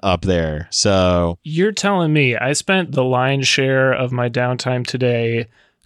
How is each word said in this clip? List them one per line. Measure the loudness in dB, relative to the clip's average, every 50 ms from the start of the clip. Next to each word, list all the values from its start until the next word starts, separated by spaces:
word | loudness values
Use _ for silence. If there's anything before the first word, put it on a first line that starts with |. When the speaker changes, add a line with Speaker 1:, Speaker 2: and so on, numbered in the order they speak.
Speaker 1:
up | -2 0 0 0
there. | 0 0 0 0 0 -2 -4 -6 -8 -6
So | -4 0 2 2 2 4 4 4 2 2 0 0 -2 -6 -10
Speaker 2:
You're | -6 -2 0 0 0 0
telling | -2 -2 0 0 0 0 2 2
me | 2 2 2 0
I | 0 -2 -2 -2
spent | -2 0 0 0 0 0 -2 -2
the | 0 0
lion's | 2 2 2 2 0 0 0 0
share | 0 0 2 2 2 2 2 2 2
of | 2 0 -2 -2 -2
my | -2 -2 -2
downtime | -2 -2 0 0 -2 -2 -2 -2 -2 -2 -4
today | -4 -4 -2 0 0 0 0 0 0 -2 -2 -4 -6 _ _ _ _ _ _ _